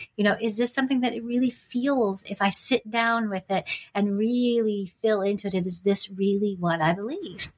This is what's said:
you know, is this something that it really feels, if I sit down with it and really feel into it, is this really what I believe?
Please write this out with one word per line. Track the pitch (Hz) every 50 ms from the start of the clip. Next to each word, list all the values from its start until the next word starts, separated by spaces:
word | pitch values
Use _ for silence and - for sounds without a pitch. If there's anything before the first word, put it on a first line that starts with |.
| - - _
you | - 202
know, | 208 196 -
is | 214 226 202
this | 214 247 240 -
something | 277 262 262 277 254
that | 240 240 226
it | 233 226
really | 233 240 247 262 247
feels, | - - - - - 247 247 285 277 262 226 196 196 196 -
if | - 202 -
I | 196
sit | 196 190 - - - 254 233 - 214
down | 220 233 226 233 233 233 226 208
with | 196 190 - -
it | - - - - - - - - -
and | 202 208 202 202
really | 202 214 226 247 247 247 240 233 233 220 214 208 202 196 175 - _
feel | - 220 220 202 190
into | 202 208 196 -
it, | 202 185
is | 185 180 185 180 170
this | - 202 196 196 - -
really | 196 185 196 202 196 202 208 202 196
what | 180 175 170 170 165
I | 156 160 175
believe? | 196 208 240 311 403 370 - 170 - - - -